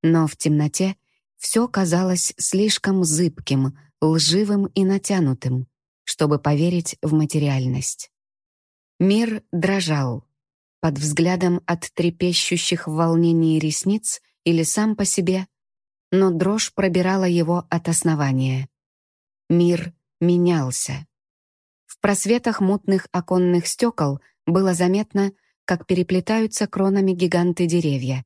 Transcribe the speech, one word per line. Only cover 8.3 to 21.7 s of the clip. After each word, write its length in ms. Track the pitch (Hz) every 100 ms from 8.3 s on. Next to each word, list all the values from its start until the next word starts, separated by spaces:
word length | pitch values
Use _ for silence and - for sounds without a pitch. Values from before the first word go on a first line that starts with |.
| _ _ _ _ _ _ _
Мир 440 | 185 208 233 214 _
дрожал 760 | 175 180 196 170 151 131 120 - _ _ _ _ _
под 180 | 165 143
взглядом 640 | 147 147 170 180 180 175 -
от 240 | 170 -
трепещущих 960 | - 175 170 180 175 - 170 - 170 -
в 60 |
волнении 680 | 156 165 165 170 165 160 156
ресниц 640 | 156 151 190 214 - - _ _
или 200 | - 165
сам 320 | 160 - 214 214
по 100 | 196
себе, 420 | - 180 185 185 _ _ _ _ _ _
но 200 | 185 190
дрожь 420 | 165 180 220 -
пробирала 520 | - 196 180 180 190 185
его 400 | 175 165 175 -
от 200 | 170 170
основания. 800 | 165 170 151 139 131 131 131 135 _ _ _ _ _ _ _ _
Мир 440 | 170 175 170 170 - _ _
менялся. 840 | 175 175 175 165 131 - - 139 151 _ _ _ _ _ _